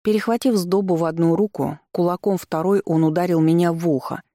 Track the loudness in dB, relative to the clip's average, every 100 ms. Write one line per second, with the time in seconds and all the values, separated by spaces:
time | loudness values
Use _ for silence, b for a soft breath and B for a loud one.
0 | 0 -2 0 0 0 0 0 -2 0 0
1 | -2 0 0 2 -2 -2 -6 -6 _ -2
2 | -2 0 -2 -4 -4 -4 0 0 0 2
3 | 2 0 0 2 4 4 2 0 -2 -2
4 | -4 -12 _